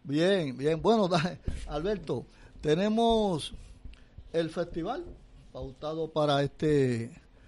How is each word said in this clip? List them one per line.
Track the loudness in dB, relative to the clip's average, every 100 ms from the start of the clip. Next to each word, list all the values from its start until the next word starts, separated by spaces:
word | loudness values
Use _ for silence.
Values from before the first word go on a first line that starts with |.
Bien, | -4 0 2 2 0 -2
bien, | -2 0
bueno, | 2 4 4
<laughs> |
da-, | 2 0 -4 -6 -6 -6
Alberto, | -4 -4 -4 -4 -6 -8 -20 -20 -6
tenemos | 0 2 2 4 4 4 2 -2 -4 -12 -18 -18 -18 -18 -20 -20 -4
el | -2 -2
festival | -2 -6 -4 -6 -6 -8 -16 -20 -20 -16
pautado | -12 -12 -8 -6 -4 -2
para | 2 2 4
este, | 2 0 2 4 4 0 -4 -12 -20 -20